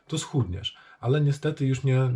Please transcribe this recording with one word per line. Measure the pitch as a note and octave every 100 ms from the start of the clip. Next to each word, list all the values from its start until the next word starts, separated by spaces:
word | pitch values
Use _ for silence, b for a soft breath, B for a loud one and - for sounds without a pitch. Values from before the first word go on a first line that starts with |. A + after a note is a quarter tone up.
| -
to | D#3
schudniesz. | - C#3+ F#2+ F2 - B B B
Ale | A#2 D3+
niestety | D3 C#3 D#3 D#3 C3+
już | C3
nie, | C3+ C3 C3